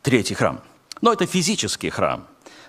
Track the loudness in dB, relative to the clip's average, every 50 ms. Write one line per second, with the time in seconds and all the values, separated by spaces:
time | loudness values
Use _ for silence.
0 | 0 2 2 2 2 0 -2 0 0 0 0 -2 -10 -18 -20 _ _ -20 -6 0
1 | 2 2 2 2 0 0 0 0 0 0 0 0 -2 -4 -4 -4 -4 -4 -2 0
2 | 0 0 -2 -4 -8 -14 -20 _ -20 -20 -20 -20 -16